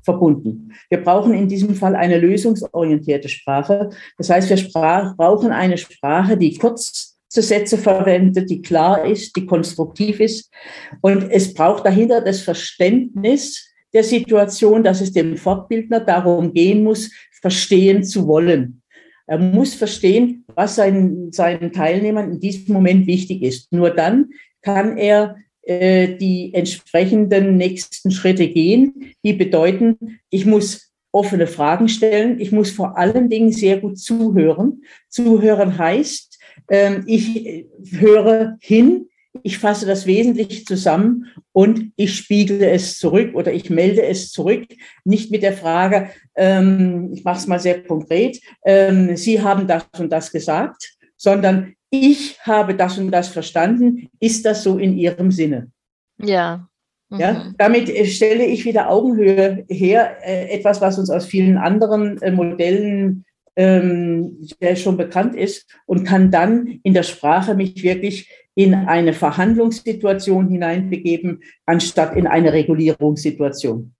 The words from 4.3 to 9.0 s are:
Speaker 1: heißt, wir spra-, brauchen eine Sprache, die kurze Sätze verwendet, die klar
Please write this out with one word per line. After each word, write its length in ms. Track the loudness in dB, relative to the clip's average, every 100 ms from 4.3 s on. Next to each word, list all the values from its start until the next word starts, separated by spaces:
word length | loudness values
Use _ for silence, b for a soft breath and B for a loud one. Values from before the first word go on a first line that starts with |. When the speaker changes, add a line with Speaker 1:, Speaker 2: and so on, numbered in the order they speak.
Speaker 1:
heißt, 200 | 0 2
wir 60 | 0
spra-, 580 | 0 -2 0 0 -2 0
brauchen 340 | 2 2 0
eine 280 | 0 0 -2
Sprache, 580 | -6 _ -2 0 0 2
die 200 | 0 0
kurze 580 | -2 -2 -8 -12 -14 _ _
Sätze 480 | -2 0 0 0 0
verwendet, 720 | 2 2 2 4 2 2 -2
die 140 | -6
klar 420 | -2 0 2 2